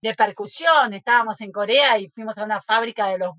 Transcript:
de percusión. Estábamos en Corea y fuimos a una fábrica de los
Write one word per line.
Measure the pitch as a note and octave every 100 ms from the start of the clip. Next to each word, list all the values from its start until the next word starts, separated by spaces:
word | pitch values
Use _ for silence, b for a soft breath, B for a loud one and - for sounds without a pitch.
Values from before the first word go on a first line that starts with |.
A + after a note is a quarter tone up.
de | A3 A3
percusión. | A#3+ - G3+ - E4 D#4+ A#3
Estábamos | G3 - A#3+ A3 G#3
en | G#3
Corea | G3+ G3+ C4 C#4+ A3
y | G3
fuimos | - A3 A3
a |
una | G#3+ G#3
fábrica | - A3 A#3 A3+ G3+
de | F#3
los | F3+